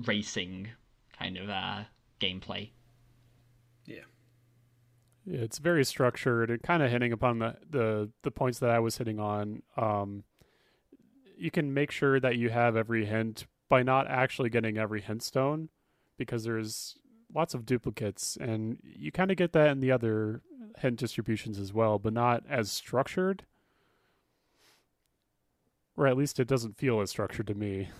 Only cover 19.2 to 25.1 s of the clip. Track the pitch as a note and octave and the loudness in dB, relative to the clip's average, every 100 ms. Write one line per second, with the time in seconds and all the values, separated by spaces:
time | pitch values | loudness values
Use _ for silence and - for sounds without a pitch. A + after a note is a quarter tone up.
19.2 | F#3+ F#3 F3 D#3+ D3+ C3+ C3 C3 A2+ G#2+ | 2 2 4 6 6 6 4 4 2 2
20.2 | G#2+ A#2 - C#4 G#3+ - C3 A#2+ A#2 - | 0 -4 -10 -20 -18 -2 -2 0 -2 -4
21.2 | A2+ A2 A2 G2+ G2 G#2+ A2 G#2 G#2+ A2+ | -2 -2 -4 -8 -4 2 4 4 0 2
22.2 | A#2+ A#2+ - C3+ G#2 - - B2 C#3 - | 2 2 0 -2 -2 -6 -2 -2 0 0
23.2 | F#3 G3 - _ _ _ _ _ _ _ | -2 -2 -8 _ _ _ _ _ _ _
24.2 | _ _ _ _ _ _ _ _ _ | _ _ _ _ _ _ _ _ _